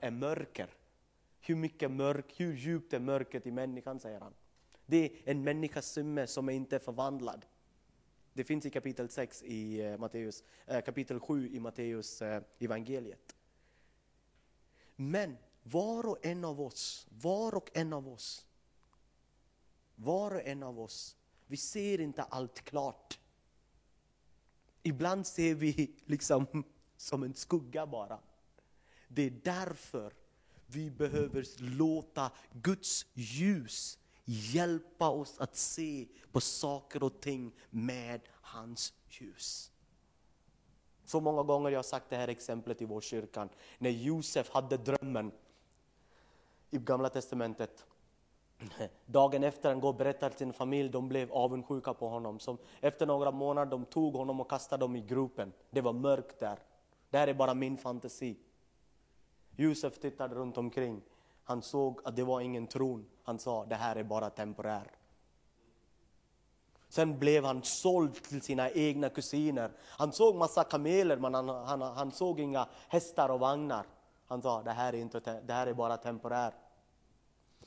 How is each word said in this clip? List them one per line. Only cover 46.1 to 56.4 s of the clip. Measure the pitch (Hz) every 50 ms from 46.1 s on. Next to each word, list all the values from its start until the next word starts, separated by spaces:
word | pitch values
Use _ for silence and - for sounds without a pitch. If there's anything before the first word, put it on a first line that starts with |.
| _ - - _ _ _ _ _ _ _ _ -
i | 147 135
Gamla | 120 131 135 127 131 131
testamentet. | - 135 123 - 131 123 117 113 107 - 113 - - - - - _ _ _ _ _ _ _ _ _ _ _ _ _ - 117 101 - - 110 95 - - -
Dagen | - 120 139 139 139 139 135 139
efter | 147 143 - - 147
han | 131 131
går | 131 139
och | 131
berättar | 113 135 139 139 139 143 135
till | - -
sin | 135 131
familj, | 120 - 131 131 139 143 139 131
de | 123 127 127 131
blev | 131 135 127 120
avundsjuka | 131 135 123 123 127 131 120 - 143 131 117 135 120
på | - 120 113
honom. | 117 117 117 110 107 110
Som | - - 120 - - - - -
efter | - 147 143 - 165
några | 151 143 139 143 139
månader, | 139 135 139 143 143 147 143 139
de | 131 127 120
tog | - - 160 160 151 131
honom | 127 131 135 135 131
och | 127 -
kastade | 143 131 - - 143 135
dem | 131 127 123
i | 120
gropen. | 107 104 127 131 135 127 - - 104 98 95 - - -
Det | - 139
var | 123 120
mörkt | 117 120 135 139 139 131 127 - - -